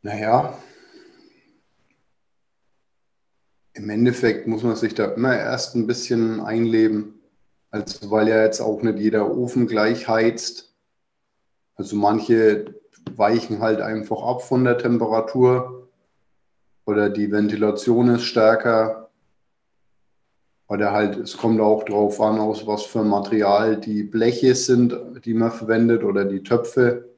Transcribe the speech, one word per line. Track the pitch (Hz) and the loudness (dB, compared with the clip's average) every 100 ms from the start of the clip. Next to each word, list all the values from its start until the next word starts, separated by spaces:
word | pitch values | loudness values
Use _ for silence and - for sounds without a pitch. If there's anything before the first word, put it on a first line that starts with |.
Naja, | 104 104 107 120 - - - - _ - - _ _ _ _ _ _ _ _ _ _ _ _ _ _ _ _ _ _ _ _ _ _ _ _ _ _ | -10 -8 0 0 0 -10 -20 -20 _ -20 -20 _ _ _ _ _ _ _ _ _ _ _ _ _ _ _ _ _ _ _ _ _ _ _ _ _ _
im | - 104 | -14 -8
Endeffekt | 107 123 123 117 104 113 | 2 2 2 0 0 -4
muss | 110 | -2
man | 120 110 | -2 -2
sich | 110 - | -4 -2
da | 101 | -4
immer | 113 131 120 | -2 0 0
erst | 110 123 - 120 | -2 -6 -4 -4
ein | 110 | -2
bisschen | 120 - 117 113 110 | -4 -2 -2 0 -2
einleben. | 104 113 117 113 110 107 104 - _ _ _ _ _ | -4 -2 0 2 2 0 -6 -16 _ _ _ _ _
Also | 107 101 - 101 | -10 -10 -12 -2
weil | 107 110 | 0 4
ja | 110 | 4
jetzt | 110 - | 2 0
auch | 110 107 | -4 -2
nicht | 117 101 | -2 0
jeder | 107 107 104 123 | 0 0 0 -2
Ofen | 123 127 117 | -2 -2 0
gleich | 110 107 120 - | 2 0 0 -2
heizt. | 113 113 117 - - - _ _ _ _ _ _ _ _ _ _ - | 2 2 0 -10 -14 -20 _ _ _ _ _ _ _ _ _ _ -14
Also | 98 104 | -8 0
manche | 101 107 - 113 110 104 - - _ _ - - | 0 0 2 4 4 2 -4 -16 _ _ -18 0
weichen | 107 113 - 107 | 2 2 -2 -4
halt | 113 110 | 0 0
einfach | 107 110 107 113 | -2 -6 -6 -6
ab | 117 123 | -4 -6
von | - 127 | -2 0
der | 127 120 | 2 2
Temperatur | 120 120 113 110 110 127 127 127 127 127 - _ _ _ _ _ _ _ _ _ - | 0 0 0 0 -2 2 4 2 -2 -14 -20 _ _ _ _ _ _ _ _ _ -2
oder | 104 104 | 2 2
die | 104 104 | 0 0
Ventilation | 104 104 104 107 104 - 120 123 | 2 0 2 0 0 2 4 4
ist | 117 | 2
stärker. | - 120 110 113 120 113 110 110 - _ _ _ _ _ _ _ _ _ _ _ _ _ _ _ _ | 0 4 4 4 2 2 2 -4 -12 _ _ _ _ _ _ _ _ _ _ _ _ _ _ _ _
Oder | 104 104 | -2 0
halt, | 104 104 98 | 0 -2 -2
es | - - | -10 -4
kommt | 117 110 | 0 2
auch | 107 107 | 4 2
drauf | - 104 104 - | 0 0 0 0
an, | 107 107 | 0 0
aus | 107 107 104 | -2 -4 -6
was | 104 | -6
für | - 113 | -4 -2
Material | 107 101 98 110 101 101 110 104 | 0 0 0 0 2 2 2 -2
die | - 107 | -4 -6
Bleche | 104 113 113 120 131 127 | -4 0 0 2 2 2
sind, | - 123 120 - - - | 2 4 4 0 -12 -14
die | 117 113 | -4 0
man | 117 | 0
verwendet | - 110 110 117 117 | -2 -2 2 4 2
oder | 101 98 98 | 0 0 -2
die | 98 | -4
Töpfe. | - 120 - - 123 120 - | -2 -2 0 2 2 0 -10